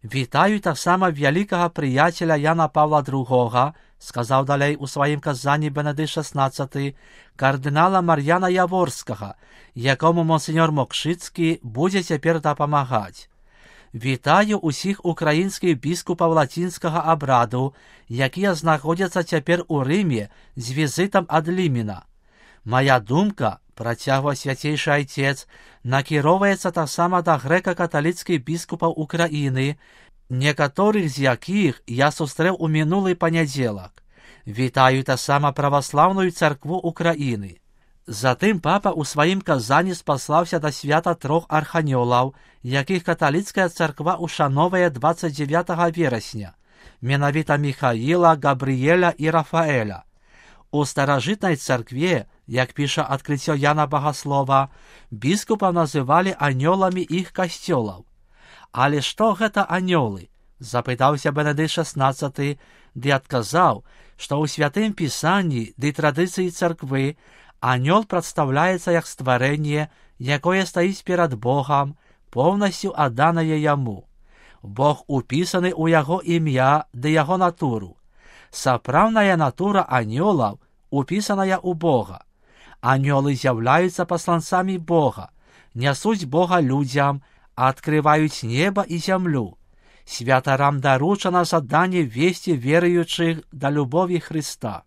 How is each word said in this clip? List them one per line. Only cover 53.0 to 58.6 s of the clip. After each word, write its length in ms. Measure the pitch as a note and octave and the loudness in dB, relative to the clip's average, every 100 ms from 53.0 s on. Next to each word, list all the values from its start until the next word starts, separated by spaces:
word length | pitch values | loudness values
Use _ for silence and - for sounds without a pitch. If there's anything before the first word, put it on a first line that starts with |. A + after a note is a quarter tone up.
| C#3+ | -2
адкрыццё 500 | C#3 - C#3+ - D3 | -4 -4 -4 -2 0
Яна 300 | C#3+ D3+ D3 | 2 2 0
Багаслова, 840 | D3 D3 C#3 C#3+ C#3 C3+ C3+ C3+ - - - - | 0 -2 -4 -2 -2 2 2 2 -8 -20 -20 -18
біскупа 600 | G#2+ B2 G#3 - A3 G3 | -6 -2 -2 0 0 0
называлі 600 | F3 D#3 D3+ B2+ D#3 F#3+ F#3 | 0 0 -2 2 2 2 0
анёламі 640 | C#3+ C3 D3 F#3+ F#3+ F#3 - | -2 2 2 2 2 0 -2
іх 260 | E3+ F3+ | -4 -4
касцёлаў. 760 | - F#3 - - D3+ G#2+ F2+ - _ _ _ - - | -4 -4 -6 -2 -2 -2 -8 -20 _ _ _ -20 -20